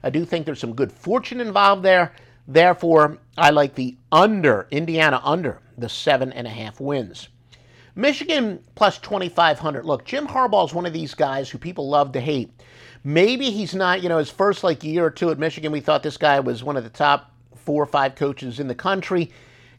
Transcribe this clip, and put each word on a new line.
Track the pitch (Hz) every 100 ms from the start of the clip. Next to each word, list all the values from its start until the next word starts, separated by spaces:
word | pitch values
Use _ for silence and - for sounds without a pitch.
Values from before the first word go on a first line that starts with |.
I | -
do | 147 170
think | 170 151
there's | 139
some | 120
good | 113 127
fortune | - - 247 - 247
involved | 226 196 202 196
there. | 190 185 170 - - _ -
Therefore, | 147 180 170 170 160 151 151 _ -
I | 160
like | 151 139 135
the | 127 - _
under, | 156 208 208 151 104 -
Indiana | 147 165 160 156 131
under | 143 170 147 - _ -
the | 117
seven | - - 131 131
and | 127 117
a |
half | 110 110 -
wins. | 139 143 104 - - _ _ _ _ _ _ -
Michigan | 269 277 320 302 220 175 - -
plus | 202 -
twenty-five | - 202 180 175 165 147
hundred. | 156 151 160
Look, | 135 -
Jim | 277 294
Harbaugh | 262 247 202 156
is |
one | 165 175
of |
these | 160 147
guys | - 143 135 135
who | -
people | 170 180 139
love | 147 139
to | 131
hate. | 139 143 110 _ _ - - -
Maybe | 139 156 208 254 269
he's | 208 196 190
not, | 185 185
you | 180
know, | 165
his | 139
first, | - 202 190
like, | 185 156
year | 156 165 165
or |
two | - 175
at | 143
Michigan, | 160 156 151
we | 151
thought | - 147
this | 156 -
guy | 151 139
was | 127 117
one | 135 139
of |
the | 110
top | - 147 143 - _ _ -
four | - 147
or | 143
five | 143 135 131
coaches | 143 135 131 117
in | 135
the |
country. | 123 - 190 - 180 165 - _ _ _